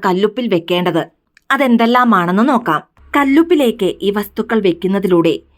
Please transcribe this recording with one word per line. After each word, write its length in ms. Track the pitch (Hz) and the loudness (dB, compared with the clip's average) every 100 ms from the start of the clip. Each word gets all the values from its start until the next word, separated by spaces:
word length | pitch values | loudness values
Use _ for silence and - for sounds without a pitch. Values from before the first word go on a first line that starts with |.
| 196 | -2
കല്ലുപ്പിൽ 400 | 180 208 208 240 | 0 -2 -2 -2
വെക്കേണ്ടത്. 480 | 185 165 180 180 165 - _ _ _ - | -2 -2 -2 -2 -2 -4 _ _ _ -6
അതെന്തെല്ലാമാണെന്ന് 880 | 269 269 233 233 247 247 202 170 185 254 | -2 2 2 2 2 2 2 2 0 0
നോക്കാം. 320 | 262 - 151 - _ - 285 | 0 -2 -4 -6 _ -6 -2
കല്ലുപ്പിലേക്ക് 720 | 277 277 330 349 254 220 185 - 196 | 2 2 2 2 0 0 -4 -2 -4
ഈ 20 | 202 | -4
വസ്തുക്കൾ 420 | 202 - 214 220 190 | -6 -8 -4 -2 0
വെക്കുന്നതിലൂടെ 680 | 170 185 196 196 175 165 147 - | -2 -2 -2 0 2 2 -2 -8